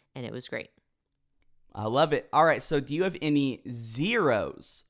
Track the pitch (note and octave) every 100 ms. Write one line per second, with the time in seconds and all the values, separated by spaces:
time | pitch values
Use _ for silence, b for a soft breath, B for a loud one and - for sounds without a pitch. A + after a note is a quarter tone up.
0 | b - A#2+ A#2 - A#2 - _ _ _
1 | _ _ _ _ _ _ _ - G#2+ B2+
2 | D#3 D3 - C#3+ D#3+ D3+ - D3+ C3 D3+
3 | F#3 F3 D#3 D3 C#3 B2 - A#2+ A2+ A#2
4 | E3+ A#3 D#3+ A2 D2 - - - -